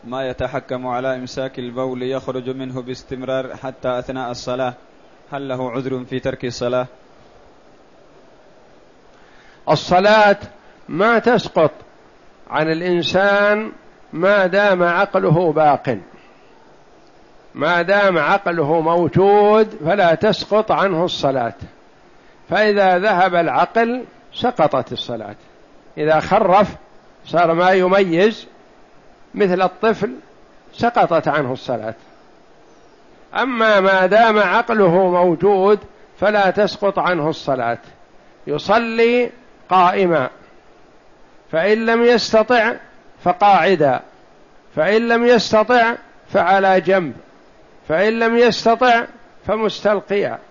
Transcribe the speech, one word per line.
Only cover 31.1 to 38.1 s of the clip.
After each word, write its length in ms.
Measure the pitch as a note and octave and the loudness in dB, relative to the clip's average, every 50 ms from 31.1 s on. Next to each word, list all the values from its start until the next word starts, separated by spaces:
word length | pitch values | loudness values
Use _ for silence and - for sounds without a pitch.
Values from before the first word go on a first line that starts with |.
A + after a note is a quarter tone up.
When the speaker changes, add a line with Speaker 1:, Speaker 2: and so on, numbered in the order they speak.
| E3+ D#3+ - D#3+ | 2 0 0 0
Speaker 2:
عنه 240 | C#3 D3+ C#3+ B2 | -2 -2 -2 -4
الصلاة. 420 | C3 B2 - - B2+ A2+ G#2+ A2 A2 - - - - - _ - _ _ - _ - _ - - - - - - - _ - _ - _ - _ - | -6 -8 -6 -8 -8 -6 -6 -10 -12 -12 -20 -20 -20 -20 _ -20 _ _ -20 _ -20 _ -20 -20 -20 -20 -20 -20 -20 _ -20 _ -20 _ -20 _ -6
أما 460 | - A#3 C4+ B3 A3+ A3+ A3 G#3+ G3+ | -4 -4 -4 -2 0 2 2 4 4
ما 260 | F#3 G3 F#3+ F#3+ F#3 | 4 2 2 2 2
دام 320 | F#3 G3+ A3 A#3 A3+ G#3+ G#3+ | 4 4 4 4 4 4 2
عقله 720 | G3+ F3+ F3+ A3+ A#3 - A3+ A3 G3+ F3+ E3 F#3 F#3+ F3+ | 0 2 0 -2 -2 0 0 2 2 4 4 4 2 2
موجود 680 | F3 F3+ F3+ F3+ E3+ - F3 G3+ G3+ F#3+ F#3 G3+ G#3+ G3+ - - - - - _ _ - | 2 2 2 2 0 2 2 2 2 2 4 2 2 0 -2 -16 -20 -20 -20 _ _ -2
فلا 300 | F3 G3+ G#3+ G#3 G3 F#3+ | -2 0 2 2 0 0
تسقط 480 | F3+ F#3+ G#3 F#3 - - G3+ G3 F#3 F#3 | 2 0 0 -2 -2 -2 -4 -2 -2 0
عنه 300 | D3 E3 F3+ E3 D3 D#3 | -2 -2 -2 -2 -2 -4
الصلاة، 500 | D3+ - - - C3+ B2 A#2 A#2 A#2 A2+ - - - _ - _ | -4 -6 -4 -4 -4 -2 -2 -4 -4 -6 -10 -20 -20 _ -20 _